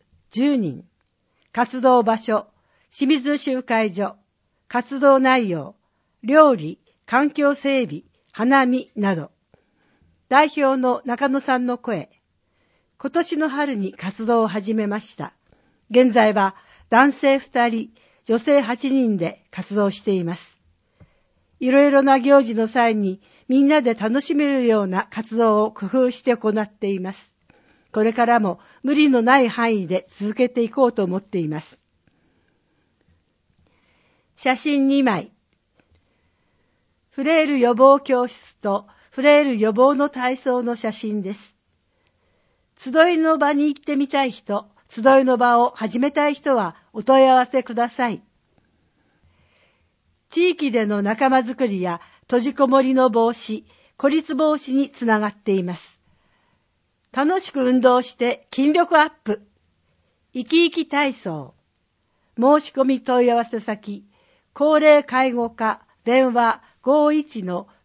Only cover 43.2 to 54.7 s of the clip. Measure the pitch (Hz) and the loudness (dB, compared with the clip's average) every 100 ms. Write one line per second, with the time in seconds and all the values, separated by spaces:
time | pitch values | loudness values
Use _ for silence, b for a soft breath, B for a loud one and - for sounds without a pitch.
43.2 | 320 311 294 285 302 285 - 285 277 277 | 0 0 0 0 -2 -4 -6 -4 -2 -2
44.2 | 262 - - 202 - _ _ 233 247 269 | -4 -6 -8 -8 -8 _ _ 0 4 4
45.2 | 262 240 240 240 247 - 220 240 277 294 | 4 2 2 2 2 -2 -6 -4 -2 -2
46.2 | 294 285 294 247 180 b b 220 214 262 | -2 -2 -2 -2 -2 b b -6 2 4
47.2 | 262 254 247 262 247 226 233 - 240 185 | 6 4 2 -2 -4 -4 -4 -4 -6 -6
48.2 | - _ _ _ _ _ _ _ _ _ | -14 _ _ _ _ _ _ _ _ _
49.2 | _ _ _ _ _ _ _ _ _ _ | _ _ _ _ _ _ _ _ _ _
50.2 | _ 330 359 349 277 233 208 208 202 226 | _ -2 0 0 -2 -2 -2 -2 -4 -2
51.2 | 269 262 233 254 247 196 180 170 b b | 0 0 -2 -4 -4 -4 -6 -8 b b
52.2 | - 247 254 - 269 269 262 262 254 226 | -4 -2 -2 0 2 2 2 2 2 2
53.2 | 233 226 - 214 b b b - 277 311 | 0 -2 -10 -12 b b b -4 -2 -2
54.2 | 302 277 311 302 - | -2 -2 -2 -2 -2